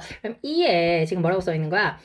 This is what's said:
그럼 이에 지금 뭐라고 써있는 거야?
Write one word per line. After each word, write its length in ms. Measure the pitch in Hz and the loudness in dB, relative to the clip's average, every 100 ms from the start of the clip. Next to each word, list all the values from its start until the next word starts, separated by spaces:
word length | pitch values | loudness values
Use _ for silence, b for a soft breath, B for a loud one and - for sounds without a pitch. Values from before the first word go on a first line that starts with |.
| B B | B B
그럼 160 | 214 226 | -10 -10
이에 640 | 277 320 339 175 170 170 160 | -4 0 2 4 2 2 0
지금 160 | 180 | 0
뭐라고 200 | 165 190 | 0 0
써있는 280 | 180 160 156 | 0 -2 0
거야? 300 | 185 202 B | 0 0 B